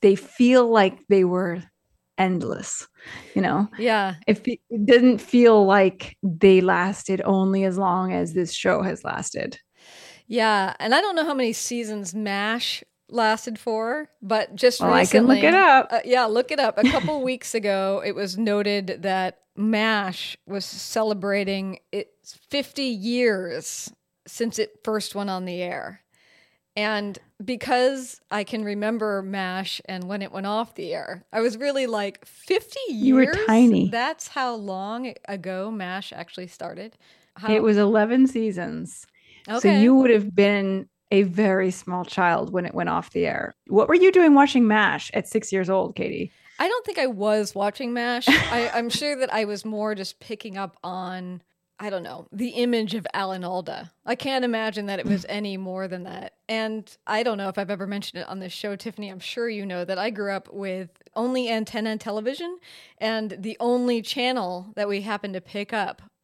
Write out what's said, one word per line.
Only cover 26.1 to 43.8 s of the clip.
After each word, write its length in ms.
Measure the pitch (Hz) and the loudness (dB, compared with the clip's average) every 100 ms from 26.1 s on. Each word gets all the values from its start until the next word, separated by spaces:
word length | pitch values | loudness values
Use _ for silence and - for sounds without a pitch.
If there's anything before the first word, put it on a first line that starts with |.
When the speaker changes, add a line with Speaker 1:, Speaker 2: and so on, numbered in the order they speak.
| _ _ _ _ _ _ | _ _ _ _ _ _
Speaker 2:
And 440 | - 208 214 202 190 _ _ | -6 -4 -4 -6 -10 _ _
because 760 | 196 247 254 247 254 269 254 - _ | -8 -8 -2 2 2 0 -8 -18 _
I 140 | 208 | -6
can 200 | 196 226 | -6 -6
remember 560 | 208 208 214 233 214 202 | -6 -4 -4 -2 -2 -4
mash 600 | 190 196 185 185 190 - | -6 -6 -6 -6 -8 -10
and 200 | - 185 | -10 -12
when 180 | 180 202 | -8 -8
it 100 | 196 | -8
went 140 | 190 196 | -8 -4
off 280 | 214 226 | -4 -6
the 200 | - 170 | -8 -8
air, 320 | 165 - 175 _ | -8 -8 -14 _
I 80 | 220 | -2
was 180 | 233 220 | -2 -2
really 280 | 277 277 254 | -2 -2 -2
like, 380 | 220 202 - | -2 -6 -8
"Fifty 560 | - - - 392 - - 508 | -20 -20 -2 -2 -2 -12 -8
years? 140 | 233 247 | 0 4
Speaker 1:
You 80 | 262 | 6
were 100 | 262 349 440 | 6 2 2
tiny. 440 | 220 247 196 185 | 6 8 6 2
Speaker 2:
That's 380 | 226 254 320 - | 0 -4 -6 -10
how 260 | - 262 | -6 -6
long 580 | 233 202 190 196 233 254 - - | -6 -8 -8 -8 -8 -10 -12 -12
ago 420 | 196 175 185 196 | -10 -8 -8 -8
mash 420 | 220 180 185 196 | -8 -8 -8 -10
actually 320 | - 170 - 180 | -14 -16 -14 -16
started?" 500 | - - 170 214 _ _ _ _ - | -12 -14 -12 -16 _ _ _ _ -12
How 160 | 214 | 0
Speaker 1:
It 100 | 214 | 2
was 140 | 220 208 | 4 4
eleven 500 | 202 220 214 254 262 | 4 4 4 4 4
seasons. 800 | 254 220 180 170 156 170 - - _ _ - - | 4 -2 -4 -8 -8 -10 -14 -20 _ _ -20 -8
So 80 | 226 | 2
Speaker 2:
Okay. 260 | 208 202 | 4 6
Speaker 1:
you 120 | 226 262 | 8 8
would 140 | 262 | 6
have 240 | 220 202 | 4 2
been 540 | 175 202 202 196 190 190 _ _ | 2 4 4 0 -2 -6 _ _
a 120 | 202 | 2
very 460 | 196 175 208 190 190 | 2 2 2 2 0
small 340 | 185 - 180 | -2 -8 -8
child 480 | 180 - 180 170 - | -6 0 2 2 -2
when 120 | 185 | -4
it 100 | 175 | -6
went 140 | - 170 | -4 -2
off 220 | 165 165 | -4 -4
the 160 | 175 165 | -4 -2
air. 260 | - - - _ | -2 -8 -12 _
What 220 | 196 | 2